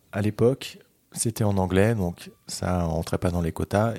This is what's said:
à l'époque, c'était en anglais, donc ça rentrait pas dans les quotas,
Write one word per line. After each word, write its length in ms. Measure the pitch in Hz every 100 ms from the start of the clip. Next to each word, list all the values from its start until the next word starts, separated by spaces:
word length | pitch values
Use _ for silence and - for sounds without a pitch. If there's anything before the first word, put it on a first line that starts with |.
| _
à 100 | 101
l'époque, 560 | 104 104 117 139 - - _ _ _
c'était 320 | - 120 -
en 140 | 107 98
anglais, 380 | 92 92 107 117
donc 340 | 87 87 - - -
ça 380 | - 92 90
rentrait 340 | 85 82 82 -
pas 140 | 92
dans 100 | 87
les 100 | 82
quotas, 440 | 80 - 101 113